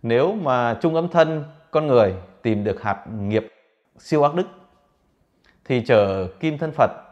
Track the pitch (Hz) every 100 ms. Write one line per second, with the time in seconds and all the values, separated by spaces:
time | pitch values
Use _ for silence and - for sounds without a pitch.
0 | 120 117 156 220 156 127 120 110 170 160
1 | 170 170 160 156 147 - _ 156 151 123
2 | 104 92 90 - 113 107 104 95 110 98
3 | - 110 101 107 - _ _ _ _ _
4 | - 151 143 160 185 - _ _ _ _
5 | _ _ _ _ _ _ _ 127 110 117
6 | 101 95 92 - 160 151 160 143 143 -
7 | -